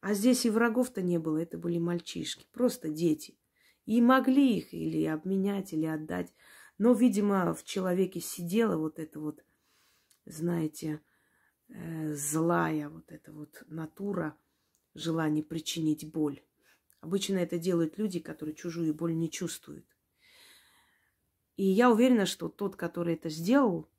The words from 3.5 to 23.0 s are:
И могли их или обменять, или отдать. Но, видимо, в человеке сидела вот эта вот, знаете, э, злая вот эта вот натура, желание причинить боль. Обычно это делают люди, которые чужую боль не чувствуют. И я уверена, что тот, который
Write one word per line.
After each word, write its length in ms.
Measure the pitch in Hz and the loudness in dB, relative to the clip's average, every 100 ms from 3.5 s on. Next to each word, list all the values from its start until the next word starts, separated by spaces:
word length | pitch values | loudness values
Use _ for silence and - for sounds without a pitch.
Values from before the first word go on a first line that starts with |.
| _ _ _ - | _ _ _ 0
И 160 | 226 | 4
могли 560 | 240 262 262 262 269 196 | 6 6 6 6 6 4
их 160 | - | -2
или 320 | 165 160 160 156 | -6 -4 0 0
обменять, 680 | 156 185 190 196 202 190 | -2 -2 -2 0 -2 -4
или 140 | 156 160 | -4 -2
отдать. 480 | 156 156 175 175 _ - - - _ | -4 -6 -6 -8 _ -20 -20 -20 _
Но, 140 | 220 | 4
видимо, 640 | 233 247 202 208 196 175 | 6 6 4 2 2 2
в 100 | 160 | -2
человеке 560 | - 196 185 180 185 180 | -6 -4 0 2 0 -2
сидела 560 | - - 175 202 226 165 | -10 -8 -2 0 2 0
вот 240 | 156 156 | -2 -6
эта 220 | 151 156 | -12 -8
вот, 200 | 151 151 _ _ _ _ _ _ _ _ - | -8 -10 _ _ _ _ _ _ _ _ -18
знаете, 760 | 160 170 170 156 156 160 151 _ _ _ _ _ _ _ | -6 -2 -2 -4 -6 -8 -8 _ _ _ _ _ _ _
э, 440 | - 165 160 156 | -14 -10 -6 -6
злая 760 | 147 143 156 165 170 165 156 147 | -6 -4 0 2 2 0 -2 -6
вот 200 | 160 - | -12 -20
эта 200 | 156 - | -20 -20
вот 320 | 151 147 - - | -18 -18 -18 -14
натура, 680 | 160 160 - 202 185 156 - _ _ _ _ _ - | -10 -10 -8 -6 -4 -4 -8 _ _ _ _ _ -8
желание 480 | 160 160 156 151 | -2 0 0 0
причинить 680 | 156 170 - - 156 151 156 | -2 -8 -6 -2 -2 -2 -4
боль. 300 | 156 151 139 _ _ _ _ _ _ | -2 -2 -2 _ _ _ _ _ _
Обычно 360 | 160 190 196 190 | -4 -4 0 -2
это 200 | 175 175 | -2 -2
делают 400 | 170 170 160 - | 0 0 0 -2
люди, 220 | 214 175 | -4 -4
которые 360 | 160 156 156 151 | -8 -10 -10 -8
чужую 380 | 175 165 160 | -10 -4 -4
боль 240 | 156 170 165 | -2 -2 -2
не 120 | 165 | -4
чувствуют. 560 | - 175 - - 151 _ _ _ _ _ _ - - _ _ _ _ _ _ _ _ _ - | -4 -8 -10 -14 -20 _ _ _ _ _ _ -20 -20 _ _ _ _ _ _ _ _ _ -2
И 60 | |
я 280 | 196 190 247 | 2 6 6
уверена, 340 | 220 254 240 185 | 6 6 6 2
что 220 | - 165 | -2 -10
тот, 280 | - 202 196 | -6 -8 -6
который 400 | 170 175 | -8 -4